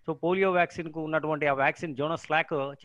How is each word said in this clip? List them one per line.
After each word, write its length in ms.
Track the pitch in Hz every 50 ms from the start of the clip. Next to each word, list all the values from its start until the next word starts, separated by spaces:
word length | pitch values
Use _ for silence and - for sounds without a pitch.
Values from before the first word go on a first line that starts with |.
| - -
So 40 | 160
పోలియో 380 | 143 - 170 185 190 196 190
వ్యాక్సిన్ 420 | 180 175 175 170 - 180 165 160 151
కు 80 | 160
ఉన్నటువంటి 460 | 156 156 156 156 143 156 156 147 151
ఆ 60 | 143 139
వ్యాక్సిన్ 420 | 135 135 151 151 - 175 165 135
జోనస్ 260 | 120 143 156 165 156
స్లాక్ 320 | - - 151 160 165 - 170 143 135 143 143 -